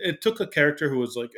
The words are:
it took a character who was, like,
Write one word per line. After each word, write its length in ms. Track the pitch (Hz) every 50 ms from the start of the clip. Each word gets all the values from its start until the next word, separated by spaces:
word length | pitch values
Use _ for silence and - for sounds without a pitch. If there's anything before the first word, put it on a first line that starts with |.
| 196
it 180 | 180 165 -
took 200 | - 220 226 -
a 60 | 190
character 440 | 151 - 160 147 151 147 - 160 139
who 80 | 135 127
was, 180 | 123 120 -
like, 160 | 120 120 120 -